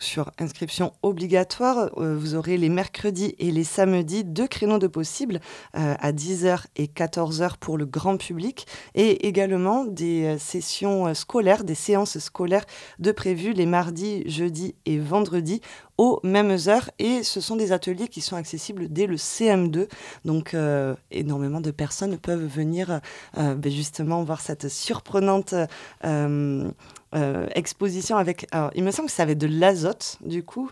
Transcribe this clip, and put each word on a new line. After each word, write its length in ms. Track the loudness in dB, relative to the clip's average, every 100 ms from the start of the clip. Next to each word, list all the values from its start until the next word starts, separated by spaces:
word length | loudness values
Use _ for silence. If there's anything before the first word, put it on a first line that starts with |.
sur 300 | -6 -4 -6 -4
inscription 560 | -8 -6 -8 -2 -4 0
obligatoire. 880 | -2 0 2 2 2 0 2 2 0 0
Euh, 200 | -2 -2
vous 180 | -2 -2
aurez 220 | 0 2
les 120 | 4
mercredis 680 | 2 0 -2 -2 0 -2 -2
et 120 | 0
les 120 | 0
samedis 600 | 0 4 4 4 2 -2 -2
deux 220 | -2 -2
créneaux 320 | 0 2 4
de 80 | 2
possibles, 520 | 0 -4 -4 -4 -4 -8 -18 -10 -2
euh, 200 | 0 0
à 120 | -2
dix 340 | -2 -2 0 2
heures 220 | 2 -2 -6
et 120 | -6
quatorze 540 | -2 -2 0 -2 0
heures 160 | -2 -2
pour 200 | -4 -2
le 80 | -2
grand 320 | -2 0 0
public, 500 | -2 -6 -6 -6 -14 -16 -6 2
et 320 | 4 4 2
également 580 | 2 2 2 2 2 0
des, 400 | -2 0 0 0
euh, 120 | 0
sessions, 680 | -4 -6 -6 -2 0 2 2
euh, 60 |
scolaires, 500 | -2 -2 2 4 4
des 120 | 2 -4
séances 440 | 2 2 2 -4
scolaires 460 | -10 -4 2 2 0 -16 -20 -4
de 120 | 0
prévues 420 | 0 0 0 0
les 120 | 2 4
mardis, 580 | 4 0 -2 -4 -4 -4
jeudis 500 | -2 -2 -2 -8 -8 -2
et 140 | -2
vendredis 600 | 2 2 2 0 0 -4 -6 -20 -10 4
aux 200 | 4 4
mêmes 340 | 4 4 4 4 4
heures. 240 | 4 2 -2
Et 240 | 0 2
ce 200 | 0 -4
sont 140 | -2 0
des 160 | 2
ateliers 360 | 2 0 -4 -4
qui 140 | -6
sont 140 | -6 -6
accessibles 520 | -6 -8 -8 -8 -6
dès 160 | 0 0
le 120 | 0
C 280 | -4 0 4
M 240 | 6 4
deux. 180 | 2 -2 -6 -18 -10 0
Donc, 300 | 0 0 -2
euh, 400 | 2 2 0 -4 -6
énormément 500 | -4 -2 -2 -2 -2
de 80 | -4
personnes 480 | -4 -4 -4 -4 -4
peuvent 260 | -4 -4
venir, 580 | -2 -2 -2 0 -2 -4 -6 -18 -12 -2
euh, 160 | 0
ben, 180 | 0 -2
justement 520 | -2 -4 -4 -2 0
voir 180 | -2 -4
cette 260 | -6 -6 -6
surprenante, 840 | -6 -4 -6 -2 2 4 2 2 0 -2 -4 -18 -8 -2
euh, 640 | 0 2 2 0 0 -4 -6 -16 -20 -6
euh, 340 | -2 0 -2 -2
exposition 640 | -2 -4 -2 -2 -2 0 2
avec, 300 | 2 -2 -4
alors, 200 | -2 -2
il 100 | 0
me 60 | -2
semble 200 | 0 -4
que 40 |
ça 120 | 0 2
va 80 |
être 40 | 2
de 80 | 2
l'azote, 720 | 4 4 4 0 -4 -8 -10
du 200 | -6 -6
coup, 300 | -6 -8 -8